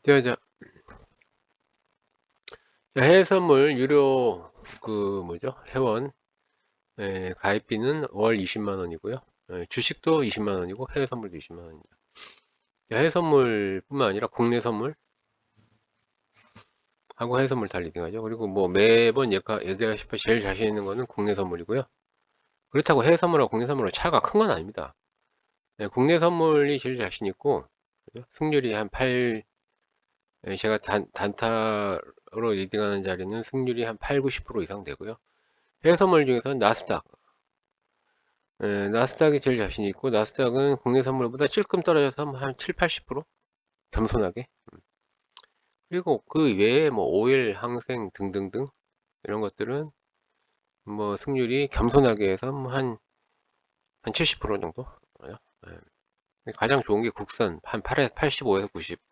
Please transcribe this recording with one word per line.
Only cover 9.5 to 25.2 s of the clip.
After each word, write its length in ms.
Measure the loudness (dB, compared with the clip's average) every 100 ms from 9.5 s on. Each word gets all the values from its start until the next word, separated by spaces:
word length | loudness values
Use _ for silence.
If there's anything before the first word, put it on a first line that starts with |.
에, 140 | -12 -8
주식도 540 | -6 -6 -4 0 0
이십만 320 | 0 -2 -4 -4
원이고 300 | -6 -10 -8 -4
해외 100 | -4
선물도 300 | -6 -12 -14
이십만 280 | -16 -18
원입니다. 260 | -18 -20 _ _ _ -20 -20 -20 _ _ _ _ _
자, 60 | 0
해외 120 | 2
선물뿐만 1000 | 2 4 4 4 2 -2 -4 _ 0 0
아니라 160 | 0 -4
국내 320 | 0 2 2
선물 340 | -2 -4 -6 -8 _ _ _ _ _ _ _ _ _ _ _ _ _ _ _ -20 _ _ _ _ _ -8
하고 220 | -2 0
해외 80 | 0
선물 200 | -2 -4
다 100 | -6
리딩하죠. 440 | -8 -8 -8 -8
그리고 240 | -8 -6 -4
뭐, 220 | 0 2
매번 640 | 4 6 8 6 2 0
얘가-, 300 | -2 -2 -6
얘기하시피 540 | -4 -2 -2 -4 -8 -6
제일 220 | 0 0
자신 260 | 0 -2 -2
있는 160 | -2
거는 220 | -4 -6 -8
국내 280 | -4 -2
선물이고요. 480 | -2 -4 -6 -4 -6 -6 _ _ _ _ _ _ _ _
그렇다고 340 | -2 2 4
해외 120 | 4 4
선물하고 340 | 4 2 2
국내 160 | 0 -2
선물하고 260 | -2 -2
차이가 280 | -2 0 2
큰 180 | 2 2
건 100 | 2
아닙니다. 440 | 0 -4 -10 -12 _ _ _